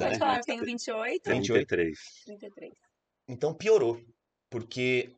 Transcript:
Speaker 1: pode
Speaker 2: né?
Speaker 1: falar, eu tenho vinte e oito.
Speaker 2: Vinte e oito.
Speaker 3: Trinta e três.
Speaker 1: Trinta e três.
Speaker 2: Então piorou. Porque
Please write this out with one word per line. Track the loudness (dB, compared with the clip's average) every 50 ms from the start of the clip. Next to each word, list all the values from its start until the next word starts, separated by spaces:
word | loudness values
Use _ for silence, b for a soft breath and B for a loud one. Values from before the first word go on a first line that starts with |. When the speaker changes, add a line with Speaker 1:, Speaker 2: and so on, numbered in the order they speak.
| 0
Speaker 1:
pode | 0 2
Speaker 2:
né? | 2
Speaker 1:
falar, | 2 2 2 0
eu | 0
tenho | -4 -4 -4 -4
vinte | -6 -6 -6 -6
e | -6 -4
oito. | -4 -4 -4 -4 -4 -2 0
Speaker 2:
Vinte | 0 0 2 2
e | 2
oito. | 2 2 2
Speaker 3:
Trinta | 0 0 2
e |
três. | 0 -2 -6 -12 -20 -20 -20 -18
Speaker 1:
Trinta | -18 -16 -16 -16
e | -16
três. | -16 -16 -18 -18 -20 _ _ _ _ _ _ _ _ _ _ -14
Speaker 2:
Então | -8 -2 -2 -2 -2
piorou. | 0 4 6 6 6 6 4 0 -2 -6 -20 -20 _ _ _ _ _ _ -10
Porque | -8 -8 -8 -6 -4 -2 0 2 2 0 0 -2 -6